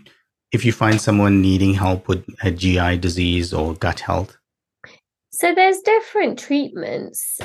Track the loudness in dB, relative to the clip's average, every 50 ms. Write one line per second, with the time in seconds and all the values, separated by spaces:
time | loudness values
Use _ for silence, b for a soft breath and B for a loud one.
0 | -10 b b b b b _ _ _ _ -4 0 0 0 0 2 2 2 2 2
1 | 2 2 2 4 4 4 4 4 4 4 4 4 2 2 2 2 0 0 -2 -2
2 | -2 -4 -4 -4 -4 -12 -14 -4 -4 -2 -2 0 0 0 2 2 2 0 0 0
3 | -2 -2 -2 0 0 0 0 0 -2 -2 -4 -4 -4 -4 -4 -4 -4 -4 -4 -4
4 | -4 -4 -4 -4 -4 -8 -14 _ _ _ _ _ _ _ _ _ B B B B
5 | B _ _ _ _ _ -8 -2 -2 0 2 4 4 4 2 0 0 2 2 2
6 | 0 -2 -2 0 0 0 -2 -6 -4 -2 -2 -2 -2 -4 -8 -10 -8 -6 -6 -8
7 | -8 -10 -12 -12 -10 -10 -10 -12 -10